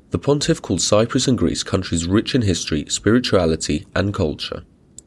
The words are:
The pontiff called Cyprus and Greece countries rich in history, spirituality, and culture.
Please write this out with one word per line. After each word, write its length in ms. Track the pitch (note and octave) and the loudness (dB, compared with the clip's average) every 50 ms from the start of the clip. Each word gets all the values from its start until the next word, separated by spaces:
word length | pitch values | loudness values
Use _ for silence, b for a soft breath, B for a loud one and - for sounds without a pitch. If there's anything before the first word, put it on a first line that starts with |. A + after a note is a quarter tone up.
| _ _ | _ _
The 100 | - - | -8 -2
pontiff 440 | - C#3 D3 D3 - - - - | 0 0 0 2 2 0 -2 -2
called 180 | - - G2+ E2+ | -2 -4 -2 -2
Cyprus 480 | - - G#2+ G#2 A2+ - - C3 - C#3+ | 0 2 2 2 2 2 0 0 2 2
and 80 | B2+ | 2
Greece 260 | G2+ F2+ D2+ - - | 2 2 0 0 -2
countries 460 | - - - G2 F#2 - F2+ E2 E2 E2+ | -4 -2 -2 -2 -2 -2 -2 -2 0 2
rich 260 | F#2+ A2 - - - | 2 2 2 2 0
in 80 | C3 | 0
history, 440 | A2+ G2+ F2 - - - D#2+ D2+ - - | 2 2 0 -2 -2 -2 -2 -2 -2 -4
spirituality, 1000 | - - - G2+ A2 B2+ B2 - - G2 E2+ E2 D#2+ D#2 - - D2+ D2+ - - - | -6 -2 2 2 2 2 2 2 2 4 4 2 2 0 -2 -2 -2 -4 -4 -4 -2
and 200 | - F#2 G2+ G2 | -2 -2 0 0
culture. 500 | - F#2 D2+ C2+ - - - - - - - _ _ _ _ _ - - | 0 -2 -2 -2 -4 -8 -10 -10 -10 -12 -14 _ _ _ _ _ -20 -20